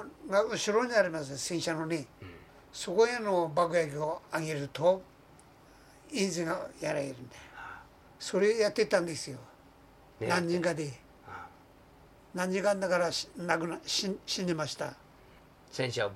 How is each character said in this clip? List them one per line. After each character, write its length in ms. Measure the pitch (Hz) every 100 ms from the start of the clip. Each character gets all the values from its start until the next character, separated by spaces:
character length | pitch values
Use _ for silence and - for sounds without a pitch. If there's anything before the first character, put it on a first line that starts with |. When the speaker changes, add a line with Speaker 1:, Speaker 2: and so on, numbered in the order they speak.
| 208 - -
Speaker 1:
が 160 | 196
後 340 | 220 202 208 214
ろ 80 | 247
に 80 |
あ 80 | 226
り 80 | 180
ま 140 | 160
す、 140 | 135 139
戦 240 | - 170
車 120 | 170
の 120 | 160 160
ね。 200 | 165 127 -
Speaker 2:
う 40 | 95
ん。 80 | - - - -
Speaker 1:
そ 180 | - -
こ 160 | 180 233
へ 100 | 240
の 300 | 208 185 160
爆 300 | 151 170 170
薬 260 | 156 143
を 180 | 156 170 -
上 80 | 160
げ 140 | 156 147
る 120 | 139
と、 280 | - 170 190 - - - - - - - - - - -
エ 140 | 254 196
ン 60 |
ジ 100 | 170
ン 40 | 165
が 200 | 185 - -
や 120 | 156
ら 60 | 151
れ 100 | 139
る 40 |
ん 160 | 123 123
だ 60 | -
よ。 60 | - -
Speaker 2:
あ 260 | - -
あ。 20 | - - - -
Speaker 1:
そ 220 | - 190
れ 180 | 208 226
や 120 | 208
っ 40 |
て 100 | - 208
た 120 | 196
ん 60 | 170
で 100 | 151
す 140 | -
よ。 80 | 127 - - - - - - - -
Speaker 2:
ね。 80 | 110
Speaker 1:
何 200 | 175 170
人 120 | 175
か 140 | 170
で。 180 | 156 147 123 - - -
Speaker 2:
あ 180 | - -
あ。 20 | - - - - - - - -
Speaker 1:
何 180 | 180 185
時 120 | 190
間 160 | 202 196
だ 100 | 190
か 80 | 180
ら 140 | 170
し-、 180 | - - -
亡 220 | 175 165
く 80 | 165
な-、 120 | - -
死-、 320 | - 196 202 -
死 160 | -
ん 60 | 180
で 80 | 160
ま 100 | 147
し 80 |
た。 220 | - 139 - - - - - - - -
Speaker 2:
戦 200 | - 127
車 160 | 117
を 40 | 101